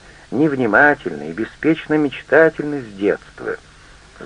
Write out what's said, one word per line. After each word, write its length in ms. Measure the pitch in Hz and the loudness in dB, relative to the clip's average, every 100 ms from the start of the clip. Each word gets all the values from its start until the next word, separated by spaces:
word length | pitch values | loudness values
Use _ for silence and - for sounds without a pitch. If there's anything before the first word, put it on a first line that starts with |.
| - - - | -18 -20 -6
невнимательны 1000 | 113 156 135 117 107 147 139 90 76 76 | -2 0 0 2 4 4 2 -4 -10 -10
и 20 | |
беспечно 640 | 82 - - 156 160 - | -8 -10 -4 -2 -2 0
мечтательны 880 | 151 143 - - 147 160 - 147 143 | 0 0 -4 2 4 4 2 -6 -8
с 140 | 110 98 | -10 -4
детства. 600 | 101 - - - 113 - - - - - - - | -2 -2 -6 -14 -10 -10 -14 -20 -20 -20 -20 -16